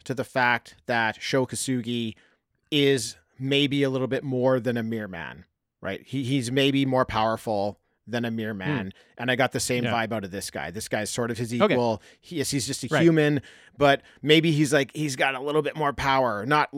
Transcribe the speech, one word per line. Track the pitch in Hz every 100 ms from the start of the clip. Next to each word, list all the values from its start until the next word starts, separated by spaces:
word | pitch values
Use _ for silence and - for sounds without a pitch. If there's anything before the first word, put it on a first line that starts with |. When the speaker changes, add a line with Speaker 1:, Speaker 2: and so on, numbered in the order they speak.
Speaker 1:
to | -
the | 123
fact | 123 131 123 117 - - -
that | 117 110 -
Sho | - 135 127
Kosugi | 117 - 123 113 120 113 - _ _ _ _ -
is | 147 139 135 110 - _ -
maybe | 135 139 143 143
a | 135
little | 131 127
bit | 131
more | 139 127 127 131
than | 117 120
a |
mere | 113 113 104
man, | 85 67 67 - _ _ _
right? | 95 98 -
He, | 135
he's | 123 139 117
maybe | 135 139 139 135
more | 127 127
powerful | 110 110 113 - 104 101 - _ _ -
than | 120
a | 117
mere | 113 110
Speaker 2:
Hmm. | 104
Speaker 1:
man. | 92 143 95 - _ -
And | 123
I | 127
got | 127
the | 127
same | - 123 120
Speaker 2:
Yeah. |
Speaker 1:
vibe | 117 110
out | 113
of | 98
this | 98 -
guy. | - 71
This | 92 -
guy's | 110 104
sort | - 117
of | 117
his | 117
Speaker 2:
Okay. | 120 208
Speaker 1:
equal. | 131 120 107 - _
He | - 165
is, | 131
he's | 139 110
just | 135
a | 123
Speaker 2:
Right. | 147
Speaker 1:
human, | 165 160 147 143 - - - -
but | 143 139 - -
maybe | 139 160 165
he's, | 147 147
like, | 147 131 151
he's | 151 131
got | 139
a | 131
little | 143 151
bit | 143 156
more | 143
power. | 123 139 135 123 104 117
Not, | 151 139